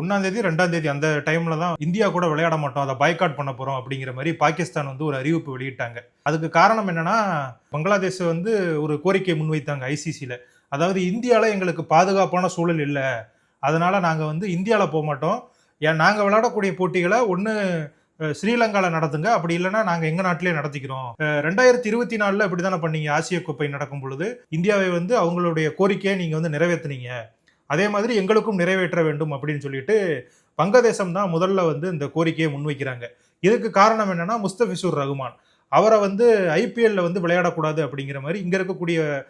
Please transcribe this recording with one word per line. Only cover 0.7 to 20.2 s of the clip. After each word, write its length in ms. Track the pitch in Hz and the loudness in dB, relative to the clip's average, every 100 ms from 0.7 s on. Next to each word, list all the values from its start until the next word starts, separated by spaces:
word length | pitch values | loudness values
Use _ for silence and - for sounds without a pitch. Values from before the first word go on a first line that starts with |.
| 165 156 | 0 -2
அந்த 340 | 143 156 151 | -2 0 0
டைம்ல 340 | 143 165 165 156 | 0 -2 -2 -2
தான், 160 | 175 160 | -2 -2
"இந்தியா 300 | 151 190 202 | -2 0 0
கூட 200 | 175 175 | 2 0
விளையாட 280 | 151 165 160 | 2 2 0
மாட்டோம், 260 | 143 135 | -2 -2
அதை 120 | 139 | -4
பாய்காட் 420 | 123 151 170 180 135 | 2 2 2 0 -2
பண்ண 160 | 139 123 | -8 -6
போறோம்" 240 | 131 131 | -6 -6
அப்படிங்கிற 320 | 123 131 131 | -8 -8 -8
மாதிரி 220 | 127 147 160 | -6 -4 0
பாகிஸ்தான் 500 | 151 160 160 160 139 | 0 0 -4 -4 -6
வந்து 180 | 135 | -6
ஒரு 120 | 156 135 | -4 -2
அறிவிப்பு 420 | 139 165 139 127 | -2 -2 -4 -8
வெளியிட்டாங்க. 380 | 135 127 120 117 - _ | -10 -8 -8 -8 -18 _
அதுக்கு 260 | 143 156 160 | -2 -2 2
காரணம் 400 | 165 190 226 196 | 6 6 4 0
என்னன்னா, 520 | 170 165 226 202 160 131 - _ | -2 0 0 0 -2 -6 -12 _
பங்களாதேஷ் 540 | 147 175 202 185 185 175 | -6 0 0 0 -2 -2
வந்து 560 | 165 202 220 175 156 | -2 -2 -2 0 -2
ஒரு 180 | 151 147 | -2 -2
கோரிக்கையை 480 | 180 196 185 156 156 | 0 0 0 -2 -2
முன்வைத்தாங்க 320 | 156 143 143 | -2 -4 -6
ஐ 160 | 127 147 | -4 -6
சி 160 | 165 | -6
சில. 260 | - 127 123 - _ _ | -8 -10 -12 -16 _ _
அதாவது, 320 | 139 175 190 | -2 0 0
"இந்தியால 500 | 180 220 247 220 220 | -2 -2 2 4 4
எங்களுக்கு 340 | 202 180 156 | 2 -2 -4
பாதுகாப்பான 640 | - 156 190 196 180 180 180 | 4 4 6 4 2 2 0
சூழல் 300 | 175 170 160 | 0 0 0
இல்ல, 520 | 143 143 135 120 110 _ _ _ | 0 -2 -2 -4 -8 _ _ _
அதனால 400 | 135 160 175 196 | 0 2 2 2
நாங்க 260 | 170 160 | 2 0
வந்து 240 | 156 156 208 | -2 -4 -2
இந்தியால 300 | 175 190 214 | -2 2 2
போக 240 | 180 156 | 2 0
மாட்டோம். 460 | 151 139 156 233 - _ _ _ | -2 -2 -2 -2 -6 _ _ _
ஏன், 180 | 151 160 | 0 4
நாங்க 260 | 170 208 | 4 4
விளையாடக்கூடிய 520 | 202 214 226 208 196 | 4 4 2 0 -2
போட்டிகளை 460 | 165 180 175 175 220 | -2 -2 0 2 2
ஒண்ணு, 320 | 233 180 214 214 190 170 147 - _ _ | 2 0 -2 -2 -2 -4 -6 -14 _ _
அ, 60 | 156 | -6
ஸ்ரீலங்கால 640 | 147 202 240 220 202 180 | -2 0 2 2 2 0
நடத்துங்க, 360 | 160 160 151 202 | 0 -2 0 0
அப்படி 320 | 220 170 170 | 0 0 0
இல்லைன்னா 260 | 185 214 | 0 0
நாங்க 220 | 190 170 160 | 0 0 0
எங்க 160 | 165 | 0